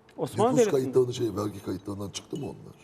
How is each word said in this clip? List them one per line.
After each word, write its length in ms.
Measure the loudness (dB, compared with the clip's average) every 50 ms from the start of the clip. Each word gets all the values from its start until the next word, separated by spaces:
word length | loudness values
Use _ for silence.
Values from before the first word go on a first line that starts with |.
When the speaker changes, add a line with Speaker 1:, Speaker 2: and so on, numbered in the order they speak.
| _ -20 -6
Speaker 1:
Osmanlı 340 | -6 -6 -4 0 2 2 4
Speaker 2:
Nüfus 160 | 6 4 4
Speaker 1:
Devleti'nin 260 | 4 4 0 0 4
Speaker 2:
kayıtlarında 200 | 4 4 4 4
şey, 240 | 0 -2 -2 -2 -2
vergi 260 | -2 -4 -4 -6 -8 -8
kayıtlarından 460 | -6 -8 -6 -8 -10 -8 -8 -10 -10
çıktı 260 | -10 -12 -10 -10 -8
mı 80 | -8 -8
onlar? 280 | -8 -10 -12 -18 -20 -20 -20